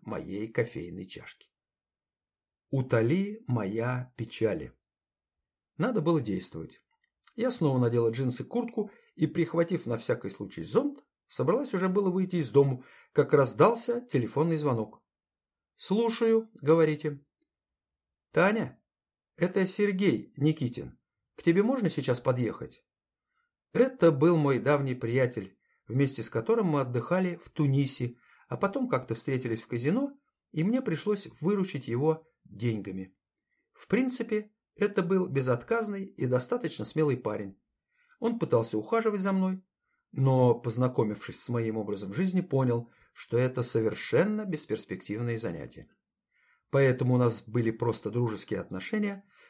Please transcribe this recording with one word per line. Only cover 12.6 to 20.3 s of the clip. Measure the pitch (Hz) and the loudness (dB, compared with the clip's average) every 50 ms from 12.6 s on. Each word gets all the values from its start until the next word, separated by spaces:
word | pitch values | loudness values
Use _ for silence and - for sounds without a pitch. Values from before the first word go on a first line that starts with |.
| 139 139 127 127 - - - - - _ | 6 6 2 -4 -8 -18 -20 -20 -16 _
как | - 147 139 - | 0 2 2 4
раздался | 151 143 135 123 107 110 165 220 233 233 - 240 240 247 | 6 4 4 4 4 6 6 6 6 2 -2 -4 -4 -4
телефонный | - - - 127 117 - - 139 160 170 160 151 | -4 0 0 0 0 0 -2 0 0 0 0 0
звонок. | 147 143 120 113 107 - - - _ _ _ _ _ _ _ _ _ _ _ _ _ _ _ | 0 0 0 0 -4 -6 -10 -20 _ _ _ _ _ _ _ _ _ _ _ _ _ _ _
"Слушаю, | - - - 190 220 233 226 226 - 233 226 226 226 220 - _ - | -14 -4 -2 0 2 2 0 0 2 2 4 4 4 2 -2 _ -4
говорите". | 139 143 165 165 160 156 151 151 - 151 143 139 _ _ _ _ _ _ _ _ _ _ _ _ _ _ _ _ _ _ _ _ _ _ | 4 4 6 6 6 4 2 -2 -4 -6 -6 -6 _ _ _ _ _ _ _ _ _ _ _ _ _ _ _ _ _ _ _ _ _ _
"Таня, | - 151 180 202 220 233 135 127 - _ _ _ _ _ _ _ _ _ _ _ _ | 2 4 4 4 2 0 -4 -6 -10 _ _ _ _ _ _ _ _ _ _ _ _
это | - 175 180 - 196 190 | -2 -2 0 2 2 0
Сергей | 190 - - 208 202 190 185 202 175 117 101 - - | 0 2 0 0 0 2 2 2 2 2 2 -2 -8